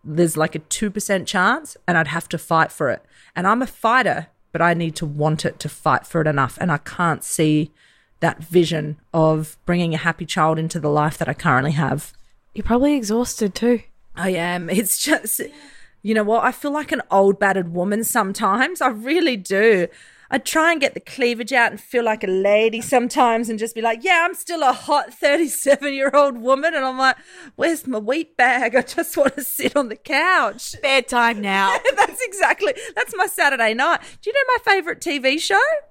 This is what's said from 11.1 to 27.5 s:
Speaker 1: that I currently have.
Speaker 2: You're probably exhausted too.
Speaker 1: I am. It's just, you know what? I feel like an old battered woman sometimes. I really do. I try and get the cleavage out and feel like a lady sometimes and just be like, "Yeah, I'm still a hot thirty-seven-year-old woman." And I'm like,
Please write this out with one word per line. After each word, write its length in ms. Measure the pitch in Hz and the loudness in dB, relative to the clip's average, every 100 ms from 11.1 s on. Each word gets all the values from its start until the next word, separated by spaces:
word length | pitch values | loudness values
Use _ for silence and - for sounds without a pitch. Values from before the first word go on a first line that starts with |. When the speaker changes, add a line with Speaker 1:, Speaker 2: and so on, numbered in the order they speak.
| - | -2
Speaker 1:
that 100 | 160 | -6
I 40 | |
currently 400 | 131 165 131 139 | -2 2 2 2
have. 400 | 147 135 143 - - - _ _ 220 | 0 0 -2 -6 -20 -20 _ _ -6
Speaker 2:
You're 80 | |
probably 320 | - 240 285 294 | 0 2 2 2
exhausted 580 | 208 226 247 - 208 | 0 -2 -2 -2 -4
too. 280 | - 240 233 - - - - | 0 0 0 -2 -20 -18 -6
Speaker 1:
I 140 | 185 | -4
am. 400 | 180 170 180 165 | -2 -2 -4 -2
It's 280 | 185 208 - | -2 0 -2
just, 380 | 285 311 220 - - 294 294 - - _ | 0 -2 -2 -8 -8 -14 -20 -20 -20 _
you 120 | 202 | -2
know 100 | 220 | 0
what? 220 | 208 226 254 | 2 2 0
I 80 | |
feel 180 | 247 294 | -2 -4
like 220 | 294 294 | -4 -4
an 80 | 269 - | -6 0
old 260 | 196 196 196 | 4 4 4
battered 360 | 202 190 170 | 0 0 -2
woman 300 | 175 185 208 226 | -2 -2 -2 0
sometimes. 760 | 247 196 196 208 208 277 359 | 0 -2 0 0 2 0 0
I 80 | 277 | -2
really 480 | 214 240 330 339 240 | -2 -2 0 0 -2
do. 540 | 180 196 220 196 170 - - _ _ | -2 2 4 4 0 -8 -20 _ _
I 60 | 269 | -4
try 340 | - 320 320 | 0 2 2
and 80 | 330 | 2
get 140 | 269 | -2
the 80 | - | -4
cleavage 500 | - - 240 233 233 | -14 -2 -2 0 -2
out 200 | 262 233 | 2 2
and 100 | 208 | 0
feel 240 | - 247 233 | -4 -2 0
like 180 | 214 | -2
a 40 | 196 | 0
lady 520 | 185 202 208 226 226 | 2 4 4 4 0
sometimes 680 | - 254 247 302 247 226 233 | 0 0 2 2 2 2 -2
and 100 | 214 | -4
just 160 | 226 226 | -6 -2
be 60 | |
like, 220 | 226 233 | -4 -2
"Yeah, 220 | 320 349 339 | 0 2 2
I'm 80 | |
still 300 | 370 - 339 | -4 -8 0
a 80 | 277 | 0
hot 420 | 254 - 294 - | 0 0 0 0
thirty-seven-year-old 1200 | - 294 294 311 - 262 277 285 277 277 277 285 240 | -2 2 2 0 -2 2 2 0 -2 2 4 2 0
woman." 360 | 240 269 320 | 0 0 0
And 120 | 320 262 | -2 -4
I'm 120 | 262 | 0
like, 200 | 262 - - 370 311 | 0 0 -10 -20 -20